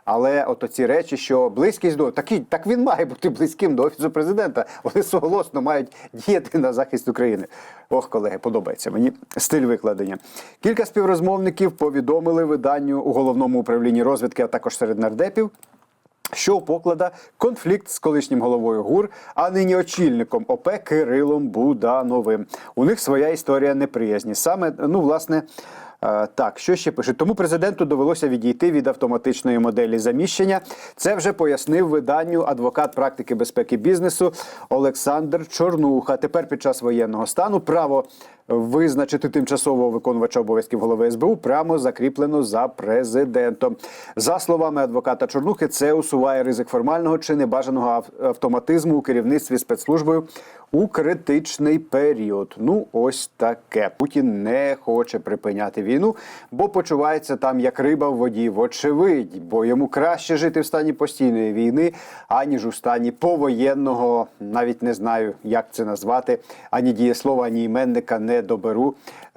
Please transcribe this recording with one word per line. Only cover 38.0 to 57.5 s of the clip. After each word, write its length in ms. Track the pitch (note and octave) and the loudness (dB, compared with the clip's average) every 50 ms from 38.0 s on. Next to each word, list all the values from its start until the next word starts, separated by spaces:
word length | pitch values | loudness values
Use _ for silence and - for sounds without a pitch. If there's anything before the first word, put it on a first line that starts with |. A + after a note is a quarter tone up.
| C3 - - - - - - _ _ | -2 -2 -8 -20 -20 -20 -20 _ _
визначити 800 | - A#2 A#2 A#2 A#2 B2+ D#3 E3 D#3+ C3 C#3 C#3 C#3 D3 C#3+ - C3+ | -2 -2 -2 0 0 2 2 2 2 2 0 0 0 -2 -2 -2 0
тимчасового 600 | - D3 C3 - C#3+ B2+ - D3 C3+ B2+ B2 A#2+ | 0 0 0 0 0 0 0 2 2 2 2 2
виконувача 500 | A2+ A#2 - B2+ A#2+ A#2 A#2 A#2 - B2+ | 0 0 0 0 0 0 0 0 0 0
обов'язків 400 | A2+ G#2+ A2+ A2+ A2 - A#2+ A2 | 0 2 0 0 0 0 -2 0
голови 280 | G#2+ A2+ A#2 A2 A#2 | 0 2 2 2 2
С 80 | A#2+ A#2 | 0 0
Б 80 | A2+ D3+ | 2 2
У 140 | G3 A3 | 2 2
прямо 420 | D#3+ - B2 C3+ D3+ D#3+ E3 E3 D3+ | 0 0 0 0 2 2 2 0 0
закріплено 640 | B2+ B2+ A#2+ - B2 C3+ C3+ C#3 C#3+ D3 D3+ D3 C3 | 0 0 0 0 -2 0 0 0 0 0 2 0 0
за 240 | G#2 G#2 A2+ B2 | 0 0 0 0
президентом. 1080 | B2+ - - F#2+ G#2 A2 B2 B2+ A2+ A2+ C3 C#3+ B2+ A#2 B2 B2 A#2+ A2 - B2+ B2 A2+ - - - - - - - - | -2 -4 -4 -2 0 0 0 0 2 0 0 0 2 2 0 0 0 0 0 -2 -2 -2 -4 -12 -18 -18 -18 -18 -12 -6
За 240 | A2+ G#2+ C3 F3 F3+ | -4 -2 0 0 0
словами 440 | - - E3+ D#3+ D#3+ D#3 D3 C#3+ C3+ | 0 0 2 2 2 0 0 0 0
адвоката 440 | B2 A#2 B2 - C3 B2 - B2+ | 0 0 0 0 0 0 0 -2
Чорнухи, 400 | - - C#3 C#3 F#3+ G3+ - D#3 | -2 -2 -2 0 0 0 0 -2
це 260 | C3+ - - C#3+ D3 D3+ | -2 0 0 2 2 4
усуває 500 | D#3+ D3+ - C#3+ C3 C3 C3+ C3+ C3 B2 | 2 2 0 0 2 2 2 2 2 2
ризик 240 | C3 B2 A2+ A#2+ | 0 0 -2 -2
формального 500 | - - A#2+ A#2 C#3+ D#3+ E3+ E3+ D#3+ D#3+ | -2 0 0 0 2 0 2 2 2 0
чи 180 | D#3+ D#3+ - D#3 | 0 0 0 0
небажаного 540 | D3 C3+ A#2 A#2+ C3 B2+ C3 C3 C3 A#2+ A#2+ | 2 2 2 2 0 0 0 0 0 0 2
ав-, 200 | A#2 A#2 - - - - | 0 0 -2 -6 -6 -2
автоматизму 720 | C3 C3 A#2+ - - B2 A#2+ A#2+ - - E3 E3 D3 E3+ D#3 | 0 0 0 0 0 0 0 0 2 2 2 2 4 2 2
у 60 | C#3+ | 2
керівництві 560 | C3+ - B2+ A#2+ A2 A#2+ D3 D3+ - - C3 | 2 2 0 2 2 2 2 0 0 0 -2
спецслужбою 720 | A#2 - - A#2+ - - - D#3 E3 D3+ D#3 D#3+ E3 D#3+ D#3+ - - - - - - - - | -2 0 -2 -4 -2 0 0 0 2 2 2 2 0 0 -4 -12 -20 -20 -20 -20 -20 -8 -2
у 160 | - D3+ G#3 | 0 2 2
критичний 920 | G3+ - - D3+ D#3 F3+ E3 - - C#3+ D#3 D3+ - - - D3 D3 D#3 D#3+ | 2 0 -2 0 0 -2 -2 0 0 0 0 0 -2 -4 -2 0 2 2 0
період. 760 | D#3+ - - C3+ C#3+ D3+ C#3+ A2+ G#2+ G#2 G2+ G2+ G2 - - | 0 0 0 2 2 2 2 0 -2 -4 -2 -4 -4 -6 -6
Ну, 300 | - A2 C#3 F#3+ G#3+ - - | -4 0 0 0 0 -2 -2
ось 400 | - A#2 A#2+ C3 C3+ - - - _ | 0 0 0 0 0 -2 -8 -10 _
таке. 540 | - A#2 A#2 B2 - - - - A2 G#2 F#2+ - | -2 0 0 -2 -2 -6 -4 -2 -2 -2 -2 -2
Путін 460 | - C3+ C#3+ - D3 C3 B2 G#2+ G2+ G2+ | -4 -4 -2 0 2 2 2 0 0 -2
не 320 | G#2+ A#2+ C3+ C#3 C#3 C3+ - | 0 0 0 0 0 -2 -4
хоче 380 | - A#2 A#2 A#2+ A#2 - - G#2 | -2 0 0 0 0 -2 -4 -8
припиняти 640 | - - G#2 - - G#2+ G2 G#2 G#2 G2 - A2 G2+ | -6 -6 -6 -4 -4 -4 -4 -4 -4 -4 -4 -4 -2
війну, 320 | G#2 B2+ D3 F#3+ A3+ A3 - - - - - - - | 0 0 2 2 0 -2 -4 -10 -20 -20 -20 -20 -10
бо 180 | B2 B2 F#3+ G3+ | -4 -2 -2 0
почувається 640 | G3+ F#3+ F3 - D#3+ C#3+ D3 D3+ D#3 D3+ D3 - C3+ | 0 -2 -2 0 0 0 0 0 0 -2 -4 -6 -6
там 240 | A#2 - C3 | -2 -2 0